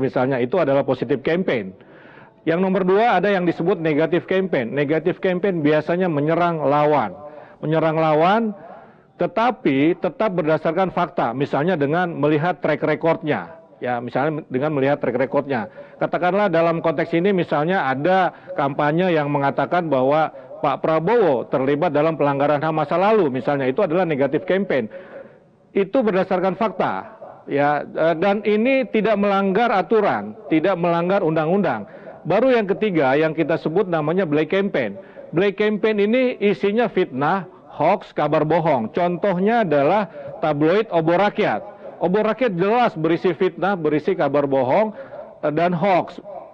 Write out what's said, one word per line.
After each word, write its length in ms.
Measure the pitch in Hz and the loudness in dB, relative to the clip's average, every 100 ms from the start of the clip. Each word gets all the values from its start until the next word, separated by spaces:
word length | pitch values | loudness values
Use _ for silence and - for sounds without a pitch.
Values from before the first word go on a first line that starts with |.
misalnya, 400 | 131 139 127 131 | 0 0 0 0
itu 160 | 123 185 | 0 0
adalah 240 | 143 139 | 2 2
positif 400 | 139 127 127 135 | 2 -2 0 -2
campaign. 480 | - 170 185 127 95 - - - - - - _ | 0 -2 0 -2 -4 -14 -20 -20 -20 -20 -20 _
Yang 160 | 160 170 | -2 0
nomor 240 | 190 190 | 0 0
dua 400 | 185 196 240 180 | 2 4 4 2
ada 80 | 202 | 2
yang 160 | 196 175 | 0 0
disebut 320 | 160 170 180 | 0 -2 0
negatif 480 | 160 147 156 165 - | 0 2 2 0 0
campaign. 480 | 190 190 156 117 135 | -2 0 -2 -2 -2
Negatif 480 | 143 160 170 165 | 0 0 -2 -2
campaign 400 | 190 180 202 175 | -2 0 -2 0
biasanya 480 | 147 151 151 175 185 | 2 2 0 0 0
menyerang 480 | 143 151 165 175 165 | 0 0 2 0 0
lawan. 560 | 139 147 151 147 113 - - - - - | 0 2 4 2 0 -6 -16 -18 -20 -10
Menyerang 320 | 151 160 160 160 | -2 0 0 0
lawan, 460 | 160 151 170 220 220 - - - - - _ - | 2 4 4 2 0 -6 -16 -20 -20 -20 _ -6
tetapi 800 | 175 220 247 214 165 135 156 175 | -4 0 0 0 0 2 2 0
tetap 400 | 185 - 214 180 | -4 -2 -2 0
berdasarkan 560 | 151 156 170 165 185 | 0 0 0 0 0
fakta. 400 | 185 170 - 131 | 0 -2 -2 -2
Misalnya 480 | 127 143 139 165 165 | -2 -2 0 0 0
dengan 320 | 139 170 175 143 | 0 0 -2 0
melihat 400 | 147 151 175 175 | 0 2 0 -2
track 240 | 156 151 | -2 -2
recordnya. 800 | 156 151 160 156 151 113 85 - - - | -2 0 0 0 -2 -4 -6 -16 -20 -10
Ya, 160 | 123 120 | -6 -4
misalnya 480 | 120 127 151 151 - | -4 -2 -2 -4 -6
dengan 320 | 127 151 143 | -4 -2 0
melihat 240 | 135 143 | 0 0
track 160 | - 110 | -2 -2
recordnya. 480 | 135 143 139 127 98 - - - | 0 -2 -2 -6 -6 -14 -16 -6
Katakanlah 560 | 160 160 180 196 208 | -4 -2 0 0 0
dalam 320 | 165 170 165 160 | 2 2 0 -2
konteks 320 | 151 160 165 | -2 -2 0
ini 160 | 196 | 2
misalnya 560 | 190 156 151 160 190 135 | 0 0 0 0 0 -2
ada 400 | 131 160 190 170 - - | -2 2 2 2 -4 -10
kampanye 560 | - 139 147 147 160 185 | -4 -2 0 0 2 2
yang 240 | 156 147 | 0 0
mengatakan 560 | 143 139 123 127 175 165 | 0 0 0 0 0 0
bahwa 400 | 135 131 156 151 - - - | 2 2 2 0 -4 -18 -4
Pak 240 | - 131 160 | -2 -2 0
Prabowo 640 | 160 165 240 175 120 117 | 0 2 2 4 2 0
terlibat 400 | 143 135 147 175 | -2 0 0 0
dalam 240 | 147 160 | 2 0
pelanggaran 480 | 151 143 139 147 147 | 0 0 0 0 0
ham 160 | 160 156 | 0 -2
masa 160 | 147 | -2
lalu, 400 | 170 202 226 151 | 0 2 4 2
misalnya, 320 | 131 147 139 131 | 0 -2 0 0
itu 160 | 135 | 0
adalah 240 | 147 170 175 | 0 0 0
negatif 400 | 139 139 143 - | 0 0 0 0
campaign. 400 | 185 196 143 110 - - - - - _ _ _ | -2 0 -2 -2 -10 -16 -18 -20 -20 _ _ _
Itu 320 | 196 196 269 214 | -2 0 2 2
berdasarkan 560 | 190 180 180 185 165 | 0 0 0 -2 0
fakta, 480 | 220 - 143 95 - - - - - | -4 -2 -4 -4 -10 -16 -20 -18 -4
ya, 320 | 139 143 147 | 0 2 0
eh, 340 | - - 160 160 | -4 -2 0 2
dan 240 | 196 208 214 | 0 0 0
ini 400 | 214 240 269 240 | 0 2 0 0
tidak 320 | 220 208 202 | 0 0 0
melanggar 560 | 202 196 196 190 233 | 2 0 0 2 2
aturan, 640 | 202 180 220 190 117 104 107 - | 0 2 2 2 -2 -6 -12 -2
tidak 240 | 160 190 180 | 0 2 0
melanggar 480 | 175 170 175 202 165 | 0 0 0 0 0
undang-undang. 640 | 160 156 196 175 113 101 - - - | 0 0 0 0 -4 -8 -16 -18 -12
Baru 320 | 151 190 262 | -2 2 4
yang 160 | 240 190 | 2 0
ketiga 480 | 196 214 165 131 143 | -2 0 2 2 2
yang 160 | 160 | 0
kita 240 | 151 151 160 | 0 -2 -2
sebut 320 | 151 170 185 | -2 -2 0
namanya 400 | 165 151 185 175 | -2 0 -2 0
black 240 | 147 156 | 0 0
campaign. 400 | 196 202 156 110 98 - - - | 0 -2 -2 -4 -8 -16 -20 -6
Black 240 | 160 202 - | 0 0 0
campaign 400 | 214 208 220 208 | -2 0 0 2
ini 400 | 202 254 254 - | 2 2 0 0
isinya 480 | 202 190 202 214 233 | 0 2 0 0 0
fitnah, 640 | 185 180 127 147 190 165 - - | 0 -2 -2 -2 -2 -4 -18 -16
hoax, 400 | - 156 196 - | -2 0 0 -4
kabar 320 | - 147 156 151 | -4 0 2 2
bohong. 480 | 170 160 131 110 | 2 2 0 0
Contohnya 720 | 190 175 170 208 180 196 233 190 | -2 -2 0 0 2 2 2 2
adalah 400 | 147 143 208 196 - - - | 2 4 2 0 -8 -14 -4
tabloid 480 | 156 147 156 202 220 | -2 2 2 2 2
Obor 240 | 170 160 175 | 0 2 2
Rakyat. 560 | 202 208 165 107 - - - - | 2 2 -2 -2 -6 -16 -16 -4
Obor 240 | 180 208 214 | 0 2 0
Rakyat 320 | 214 247 170 | 0 0 0
jelas 400 | 196 240 226 160 | 2 2 2 0
berisi 320 | 160 165 185 | -2 2 0
fitnah, 480 | - 185 165 180 196 | 2 -2 0 -2 0
berisi 400 | 151 147 196 185 | 0 0 0 0
kabar 320 | 143 143 139 | 2 2 2
bohong, 400 | 135 127 170 214 - - - - - 151 | 2 2 2 0 -4 -16 -16 -16 -6 -4
eh, 80 | |
dan 160 | 151 175 | 0 0
hoax. 480 | 175 202 170 - - - - - | 0 2 2 0 -10 -14 -16 -16